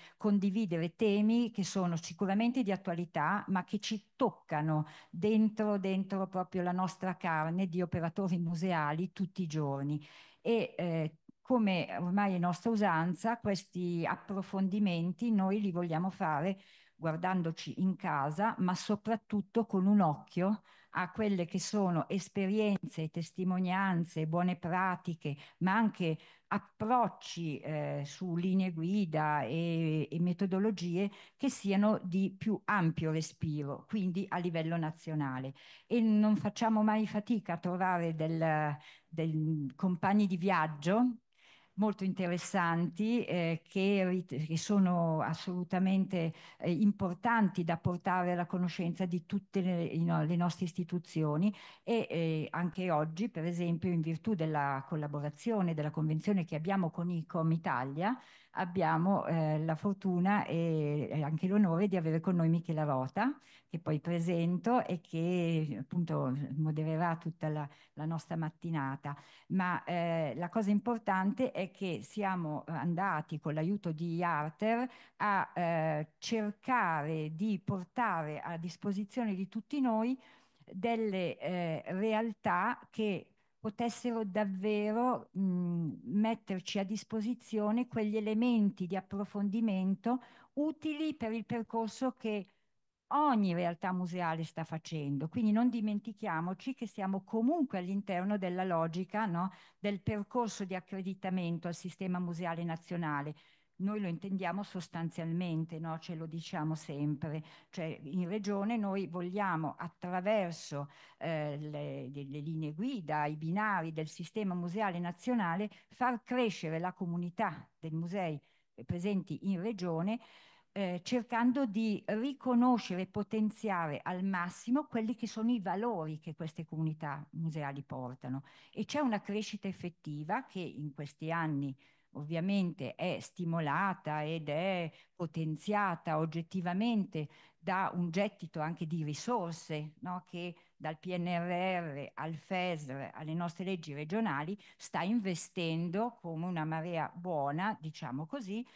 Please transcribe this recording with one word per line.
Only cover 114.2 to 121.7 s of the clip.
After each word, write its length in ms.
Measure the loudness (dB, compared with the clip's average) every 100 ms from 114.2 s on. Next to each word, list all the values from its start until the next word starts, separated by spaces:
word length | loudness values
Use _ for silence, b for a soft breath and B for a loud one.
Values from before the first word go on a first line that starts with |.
| -10 -4 -2
museale 460 | -2 -4 0 -2 0
nazionale, 680 | -4 -4 -2 0 2 0 -2 B B
far 340 | -2 0 0
crescere 560 | -2 0 0 0 -4 -2
la 140 | -4
comunità 760 | -4 -4 -2 -4 -2 -2 -2 -14 _
dei 100 | -6
musei 500 | -4 -4 -2 -2 -4 b b b -20
presenti 640 | -6 -4 0 -2 -2 -6 -2
in 100 | -2
regione, 600 | -2 -4 -2 -2 -2 -4 B B B B B
eh, 300 | -4 -4 -4
cercando 640 | -2 -2 0 2 2 2
di 360 | 0